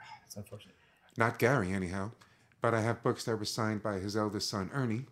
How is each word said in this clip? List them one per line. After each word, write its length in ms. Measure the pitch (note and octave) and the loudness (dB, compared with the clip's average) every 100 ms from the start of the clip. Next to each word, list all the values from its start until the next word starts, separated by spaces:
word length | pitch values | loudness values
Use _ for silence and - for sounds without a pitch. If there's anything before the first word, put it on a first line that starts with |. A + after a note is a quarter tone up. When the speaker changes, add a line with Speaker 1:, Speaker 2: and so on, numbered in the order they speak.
| - | -18
Speaker 1:
<sighs> 140 | - | -20
That's 140 | - G#2 | -14 -14
unfortunate. 380 | - G2+ - _ _ _ - - | -14 -18 -20 _ _ _ -10 2
Speaker 2:
Not 200 | A#2 A#2 | 2 6
Gary, 300 | A#2+ C3+ F#2 | 6 6 2
anyhow. 400 | G2 F2 F#2+ G#2 - - _ _ _ | 0 -2 -4 -6 -10 -20 _ _ _
But 120 | A#2 | 2
I 60 | A2+ | 2
have 200 | A2+ A2 | 2 0
books 220 | B2+ A2 | -2 -2
that 120 | B2 A2 | -2 -2
were 80 | G#2+ | -2
signed 360 | - A2 G#2+ | -2 0 0
by 160 | A2 F#2+ | -2 -4
his 180 | G2+ G#2+ | -2 0
eldest 320 | G#2+ G2+ - | 0 0 -2
son, 200 | G#2 F2+ | -4 -4
Ernie, 320 | C#3 B2 A2 - | -2 -2 -4 2